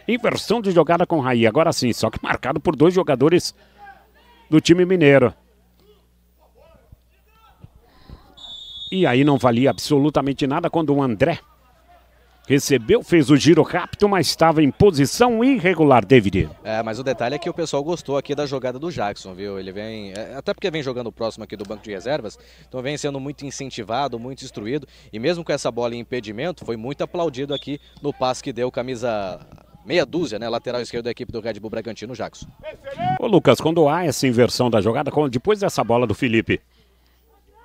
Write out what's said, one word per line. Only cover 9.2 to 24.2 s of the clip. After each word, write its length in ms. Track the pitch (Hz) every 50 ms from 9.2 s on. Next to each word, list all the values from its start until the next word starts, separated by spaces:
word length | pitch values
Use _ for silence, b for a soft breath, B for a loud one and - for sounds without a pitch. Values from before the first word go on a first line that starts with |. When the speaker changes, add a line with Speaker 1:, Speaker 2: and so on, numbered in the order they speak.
| 139
Speaker 1:
não 160 | 147 143 131
valia 320 | - 131 120 113 131 135
absolutamente 760 | 107 - - - 151 139 139 151 143 156 135 139 139 - 147
nada 240 | 131 135 165 170 156
quando 240 | - 165 165 143 143
o 80 | 143
André 380 | 139 131 113 95 135 151 156 - - _ _ _ _ _ _ _ _ _ - - _ _ _ _ _ _ _ _ _
recebeu, 560 | - 131 143 - - 143 123 110 110 185 240
fez 280 | 196 - - 170 147 113
o 80 | 147 135
giro 240 | - 143 170 156
rápido, 480 | 143 - - 180 170 - - - 208 208
mas 180 | 202 185 147 -
estava 340 | - - 165 165 156 151
em 80 | 160 135
posição 720 | - - 196 208 180 135 143 131 - - 240 247 240 220
irregular, 640 | 233 269 285 226 156 185 185 160 160 143 131 120 104
David. 440 | 92 135 127 101 98 87 95 80 76 - -
Speaker 2:
É, 220 | - 104 110 110 113
mas 160 | 113 110 110
o 40 | 135
detalhe 320 | 135 127 - 135 135 139
é 40 | 147
que 100 | 147 175
o 40 | 165
pessoal 280 | - 170 147 - 139
gostou 360 | 143 156 175 160 - - 135 143
aqui 180 | - - 143
da 100 | 135 147
jogada 320 | 135 135 135 120 127 123 131
do 140 | 147 175
Jackson, 420 | 160 117 107 104 101 - - 98 92
viu? 240 | 87 98 101 98 95
Ele 140 | 95 95
vem, 400 | 92 101 107 110 110 110 104 98
é, 240 | 92 101 110 - -
até 180 | 135 - - 202
porque 160 | - - 190
vem 140 | 151 160 139
jogando 260 | 135 127 120 123 113
próximo 360 | 98 - 117 113 107 - 110
aqui 100 | - -
do 80 | 101 104
banco 180 | 98 110 104 -
de 80 | 110
reservas, 460 | 104 95 90 117 143 156 117 101 - - b b b b b b
então 140 | - 127
vem 160 | 123 135 151 143
sendo 200 | - 147 139 139
muito 280 | 131 143 147 - 139
incentivado, 760 | 139 120 - 139 131 - - 110 92 113 127 143 139 120
muito 240 | 117